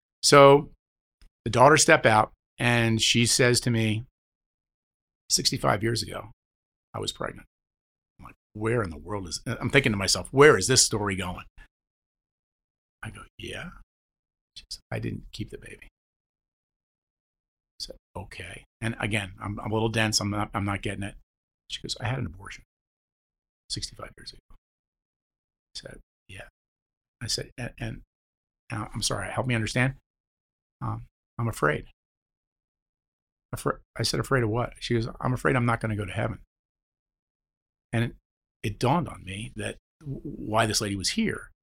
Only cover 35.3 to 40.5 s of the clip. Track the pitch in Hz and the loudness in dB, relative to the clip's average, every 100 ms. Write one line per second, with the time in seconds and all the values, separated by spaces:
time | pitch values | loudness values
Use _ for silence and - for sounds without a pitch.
35.3 | 123 156 131 120 113 113 104 95 110 113 | 0 2 2 2 0 -2 -4 -6 -4 -6
36.3 | 95 - _ _ _ _ _ _ _ _ | -6 -16 _ _ _ _ _ _ _ _
37.3 | _ _ _ _ _ - 117 117 - _ | _ _ _ _ _ -6 -4 -4 -6 _
38.3 | _ _ - 113 104 123 170 131 92 92 | _ _ -10 -8 -2 0 0 -2 -10 -12
39.3 | 98 123 110 107 - _ _ 147 139 147 | -12 -10 -10 -10 -12 _ _ -12 -12 -12
40.3 | 127 117 | -10 -2